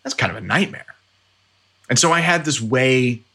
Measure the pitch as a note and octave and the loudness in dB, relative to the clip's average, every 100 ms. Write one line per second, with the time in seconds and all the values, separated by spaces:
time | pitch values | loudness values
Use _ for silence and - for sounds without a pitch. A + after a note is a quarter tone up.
0 | C4 - F2+ E2+ F2+ B2+ G3+ - - - | -10 -4 -4 -4 -4 -2 -2 -6 -18 -20
1 | _ _ _ _ _ _ _ _ - B2+ | _ _ _ _ _ _ _ _ -2 0
2 | E3 E3+ E3 F3 D3+ B2+ A2+ B2+ C3 C3 | 2 2 2 0 0 -4 -2 0 2 4
3 | B2 A#2 - | 2 -2 -8